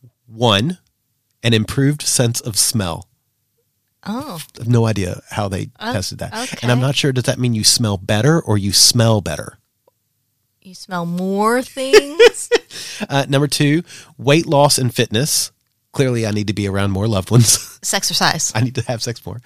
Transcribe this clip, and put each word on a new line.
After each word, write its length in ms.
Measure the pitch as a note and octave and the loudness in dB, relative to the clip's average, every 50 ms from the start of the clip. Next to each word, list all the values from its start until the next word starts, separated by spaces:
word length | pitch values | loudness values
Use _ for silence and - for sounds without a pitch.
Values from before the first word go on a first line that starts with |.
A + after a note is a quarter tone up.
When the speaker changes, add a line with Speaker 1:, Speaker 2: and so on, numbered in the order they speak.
| B2+ A#2 _ _ _ | -20 -20 _ _ _
Speaker 1:
One, 520 | A2+ A2 A2 B2 A2+ G2+ G2+ A#2+ F3 F3+ - _ _ _ _ _ _ _ _ _ _ _ _ | -14 -2 2 4 4 4 4 2 0 -4 -6 _ _ _ _ _ _ _ _ _ _ _ _
an 120 | - A#2 A#2 | 0 2 2
improved 480 | A2 A2 - - C3+ C3+ C#3+ D3+ D3 | 2 2 0 0 0 2 2 0 0
sense 380 | - - - - B2 A#2 A#2 - | -2 -2 0 2 2 0 0 -4
of 180 | - A2+ G2 - | -6 -4 -2 -2
smell. 500 | - - - G#2+ F#2+ E2+ E2 F2 - _ _ _ _ _ _ _ _ _ _ _ _ _ _ _ _ _ _ _ - | 0 0 0 -2 -2 -2 -4 -8 -10 _ _ _ _ _ _ _ _ _ _ _ _ _ _ _ _ _ _ _ -10
Speaker 2:
Oh. 340 | F#3+ A3 B3+ D4+ C#4 F3+ D#3 - - - | -8 -8 -8 -8 -10 -12 -14 -14 -16 -14
Speaker 1:
I 20 | - | -8
have 80 | A2+ A#2 | -2 0
no 180 | B2 A#2 A2+ | 2 2 2
idea 360 | A2 G2+ G2+ F2+ F#2 - - - - | 2 0 -2 -4 -4 -6 -10 -12 -10
how 180 | - G#2 G#2 F#2+ | -6 -6 -4 -4
they 220 | F#2+ F#2 G2+ - - - | -4 -6 -6 -8 -10 -10
Speaker 2:
Oh, 120 | G#3+ A#3 | -6 -4
Speaker 1:
tested 260 | - - G2 - - - | -4 -4 -4 -6 -8 -10
that. 160 | - - - | -10 -10 -10
Speaker 2:
okay. 240 | A3+ B3+ - - - | -10 -10 -10 -8 -4
Speaker 1:
And 80 | A#2+ A#2+ | 0 0
I'm 80 | A#2+ B2+ | 2 2
not 140 | B2+ C#3+ C#3 | 2 0 0
sure, 160 | - - C#3 | 0 0 0
does 120 | C3 B2+ A2+ | 0 0 0
that 140 | C3 - - | -2 -2 0
mean 160 | B2+ B2 A2+ | 0 0 0
you 100 | G#2+ G2+ | 2 2
smell 320 | - - - A#2 G#2+ G2+ | 2 2 2 2 0 0
better 440 | F#2 F#2+ - G#2+ G#2+ A#2 D3+ E3 E3 | -2 -2 0 0 2 4 4 2 2
or 180 | - A#2 G#2 G2+ | 2 0 0 0
you 140 | F#2+ G2 | 0 2
smell 480 | F#2 - - - - A#2+ A2+ A#2 A2 G2+ | 2 4 4 4 4 4 4 4 4 2
better? 380 | E2 E2 D2+ - - - - _ _ _ _ _ _ _ _ _ _ _ _ _ _ _ _ _ _ _ _ _ | 0 -2 -6 -8 -10 -12 -16 _ _ _ _ _ _ _ _ _ _ _ _ _ _ _ _ _ _ _ _ _
Speaker 2:
You 120 | - F#3+ F3+ | -20 -20 -20
smell 320 | - - - F#3 F3 E3+ | -18 -12 -8 -6 -6 -4
more 560 | E3+ F3 F3+ F#3 F#3+ G3 G3+ G#3 A3+ A#3+ C4 | -4 -4 -4 -2 -2 0 2 2 2 2 0
things? 880 | B3+ - - C4+ C4 C4+ C#4 - C#4+ C#4+ D4+ F#4 A#4+ G#4+ - - - - A#4+ | -2 -4 -6 -6 -4 -2 -2 -2 -4 -4 0 2 2 2 2 0 -6 -2 -2
Speaker 1:
<laughs> 40 | - - - - - - - - - G#3 - | -4 -4 -6 -18 -16 -16 -14 -12 -12 -8 -4
Uh, 160 | C3+ C#3 C3 C#3 | -4 -4 -2 0
number 180 | C#3 C#3 D3+ C#3 | 0 0 0 0
two, 340 | - - D3 C#3+ D3+ F3 - - - - - - _ - | 0 0 0 2 0 0 -2 -6 -14 -20 -20 -20 _ -4
weight 260 | A2+ C3+ D3 E3 D#3+ | 0 2 2 2 2
loss 300 | D3+ C#3+ C#3 C#3+ C#3+ - | 2 4 4 4 4 4
and 180 | - C3 A#2 - | 2 -2 0 0
fitness. 580 | - A2+ - G#2+ A2+ D3+ - - - - - _ _ _ _ _ _ _ _ | 0 0 0 0 -2 0 0 -2 -2 -4 -6 _ _ _ _ _ _ _ _
Clearly, 340 | - - C3+ B2+ A#2+ A#2 A2 | -2 0 0 0 0 0 -2
I 60 | G#2 | -2
need 160 | G#2+ G#2 G#2 G#2 | -2 -2 -2 -2
to 40 | |
be 160 | F#2 G#2 G2+ G2 | -2 -2 -2 -2
around 220 | F#2+ G2 G2 G2 | 0 0 0 0
more 180 | F#2+ F#2+ G#2+ A2+ | 0 0 0 0
loved 220 | G#2+ F#2+ F2+ - | 0 0 2 4
ones. 260 | A2 A#2+ A2 - - | 6 6 6 6 2
<laughs> 260 | - - - - - | 0 -2 -8 -14 -10
Speaker 2:
Sexercise. 680 | - - - G3 - - E3 - F#3 - - D#3+ - - - | -6 -4 -2 -2 -2 -2 0 2 2 2 0 0 -2 -2 -2
Speaker 1:
I 60 | G#3+ | 0
need 140 | C3 A#2 - | -2 -2 -2
to 80 | B2+ | -4
have 200 | - - A#2+ A2 | -4 -4 -4 -4
sex 220 | - B2 A2+ - - | -4 -6 -8 -8 -10
more. 160 | - G#2+ A#2+ - | -12 -12 -12 -14